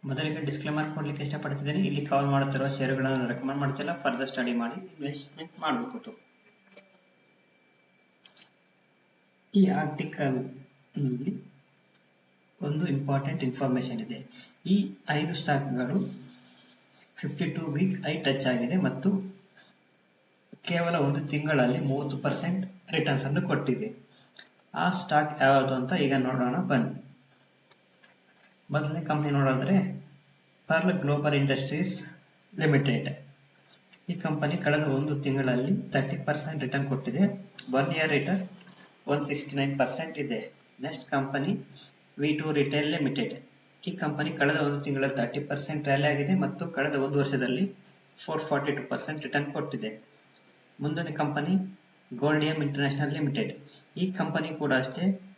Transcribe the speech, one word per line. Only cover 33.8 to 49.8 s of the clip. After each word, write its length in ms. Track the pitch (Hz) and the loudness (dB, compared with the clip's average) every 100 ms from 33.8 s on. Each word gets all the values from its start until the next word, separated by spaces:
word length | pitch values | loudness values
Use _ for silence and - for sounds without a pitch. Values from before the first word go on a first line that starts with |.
| _ - - | _ -20 -8
ಈ 60 | |
ಕಂಪನಿ 420 | 170 160 143 147 175 | -4 -2 0 0 0
ಕಳೆದ 260 | 147 147 | 2 2
ಒಂದು 400 | 139 135 147 139 | 2 0 0 -2
ತಿಂಗಳಲ್ಲಿ 680 | 143 135 127 123 143 208 - | 0 0 2 2 2 0 0
ತರ್ಟಿ 260 | 139 139 - | -2 0 -2
ಪರ್ಸೆಂಟ್ 480 | - 147 - 151 | -2 -2 -2 -4
ರಿಟರ್ನ್ 240 | 131 139 135 | -2 -2 -2
ಕೊಟ್ಟಿದೆ. 640 | 135 - 143 202 - - - - | -2 -2 2 2 2 -10 -10 0
ಒನ್ 200 | 131 143 | 2 2
ಇಯರ್ 160 | 160 156 | 2 2
ರಿಟರ್ನ್ 380 | 139 143 190 - - - - - - - | 2 2 0 -2 -12 -20 -20 -20 -18 -2
ಒನ್ 160 | 143 | 0
ಸಿಕ್ಸ್ಟಿ 340 | 139 143 - 139 | 0 -4 -4 0
ನೈನ್ 220 | 139 139 | 0 2
ಪರ್ಸೆಂಟ್ 400 | 139 - 160 - | 0 0 -6 -6
ಇದೆ. 340 | 127 113 - - - - | -4 -4 -6 -14 -20 -10
ನೆಕ್ಸ್ಟ್ 280 | 135 147 - | -8 -8 -2
ಕಂಪನಿ 560 | 139 135 139 151 220 - - - _ _ - | -2 0 -2 0 -2 -4 -16 -20 _ _ -4
ವಿ 220 | 147 151 | 0 0
ಟೂ 100 | 156 | 0
ರಿಟೇಲ್ 380 | 143 135 147 147 | 2 2 2 0
ಲಿಮಿಟೆಡ್. 540 | 151 139 - 113 - - _ _ _ - | 0 0 0 -4 -6 -14 _ _ _ -8
ಈ 40 | |
ಕಂಪನಿ 400 | 165 156 139 151 | -4 -4 -2 -4
ಕಳೆದ 260 | - 143 156 | 2 2 4
ಒಂದು 240 | 143 143 | 2 0
ತಿಂಗಳಲ್ಲಿ 360 | 147 135 135 127 | -2 0 0 0
ತರ್ಟಿ 240 | 117 143 | -2 -4
ಪರ್ಸೆಂಟ್ 440 | 139 139 - 151 | -4 -6 -4 -4
ರ್ಯಾಲಿ 220 | 143 135 147 | 2 2 4
ಆಗಿದೆ 280 | 143 143 | 2 2
ಮತ್ತು 340 | 190 - - 165 | 2 2 -2 -6
ಕಳೆದ 260 | - 143 | -2 -2
ಒಂದು 240 | 143 139 143 | 0 0 2
ವರ್ಷದಲ್ಲಿ 580 | 139 139 123 131 196 - - - _ - | 2 2 0 2 0 -2 -20 -20 _ -16
ಫೋರ್ 180 | - 156 | -6 -4
ಫಾರ್ಟಿ 300 | - 143 147 | 0 0 0
ಟೂ 160 | 135 127 | -2 -2
ಪರ್ಸೆಂಟ್ 360 | - - 151 | -6 -4 -6
ರಿಟರ್ನ್ 280 | 139 147 147 | -4 -2 -2
ಕೊಟ್ಟಿದೆ. 600 | - 143 120 | -4 -6 -6